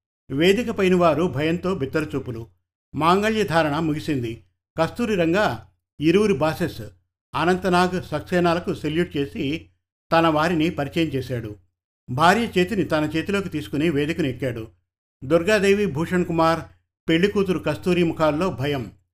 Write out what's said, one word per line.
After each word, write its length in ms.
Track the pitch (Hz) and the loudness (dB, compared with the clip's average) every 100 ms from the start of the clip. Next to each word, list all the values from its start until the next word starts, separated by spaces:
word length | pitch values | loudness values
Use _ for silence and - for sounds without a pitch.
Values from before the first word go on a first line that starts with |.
| _ _ - | _ _ -8
వేదిక 400 | 135 175 202 240 | 0 2 2 0
పైన 260 | 214 190 180 | 0 2 4
వారు 260 | 170 147 | 4 2
భయంతో 520 | 175 127 156 160 180 | 0 -2 -2 -2 -4
బిత్తరచూపులు. 720 | 190 131 160 151 139 - 113 113 _ _ _ _ | -4 -4 -4 -4 -6 -8 -12 -14 _ _ _ _
మాంగళ్య 500 | 131 160 190 214 220 | -2 2 2 2 0
ధారణ 340 | 196 165 156 147 | 0 2 2 0
ముగిసింది. 680 | 160 151 165 139 117 113 _ _ _ - | -2 -2 -2 -4 -4 -10 _ _ _ -4
కస్తూరి 360 | 165 - 233 | -4 -2 -2
రంగా 540 | 202 165 185 196 110 - _ _ - | 0 0 2 0 -4 -12 _ _ -2
ఇరువురి 340 | 151 190 214 | 2 4 4
బాసెస్ 480 | 151 156 147 160 117 101 - _ _ _ | 2 0 -2 -6 -6 -14 -16 _ _ _
అనంతనాగ్, 680 | 131 165 180 190 175 180 180 | -2 0 2 2 2 2 -2
సక్సేనాలకు 720 | - 151 - 180 175 170 175 | -6 -8 -2 0 2 0 -2
సెల్యూట్ 420 | 143 151 156 180 151 | -4 -2 -2 -2 -2
చేసి 500 | 139 233 135 165 - _ _ _ - 165 | -4 -4 -4 -6 -10 _ _ _ 0 2
తన 100 | 165 | 4
వారిని 420 | 151 165 175 160 | 2 2 2 0
పరిచయం 380 | 170 139 175 160 | -2 -4 -2 -2
చేశాడు. 480 | 131 123 123 110 104 _ _ _ _ - | -2 -4 -8 -8 -14 _ _ _ _ -8
భార్య 380 | 127 170 208 233 185 | 2 4 4 2 0
చేతిని 260 | 180 214 | 0 0
తన 260 | 143 156 151 160 | 0 0 0 -2
చేతిలోకి 320 | 156 202 185 | -2 -4 -4
తీసుకుని 420 | 151 - 147 165 | -8 -6 -2 0
వేదికను 360 | 143 147 170 143 | 0 -2 -2 -4
ఎక్కాడు. 420 | 123 135 113 110 _ _ _ _ _ | -2 -6 -6 -12 _ _ _ _ _
దుర్గాదేవి, 600 | 131 165 170 214 196 202 202 | 0 2 4 2 4 4 2
భూషణ్ 380 | 139 170 180 | -2 -2 0
కుమార్, 360 | 170 165 160 165 - _ _ _ - | 0 2 2 2 -4 _ _ _ 0
పెళ్లి 200 | 165 202 | 2 2
కూతురు 300 | 208 185 160 | 2 0 0
కస్తూరి 460 | 151 143 180 180 | -2 -4 0 2
ముఖాల్లో 460 | 165 160 156 147 185 | 2 2 0 2 -2
భయం. 420 | 127 143 139 104 - _ | -2 -4 -4 -6 -14 _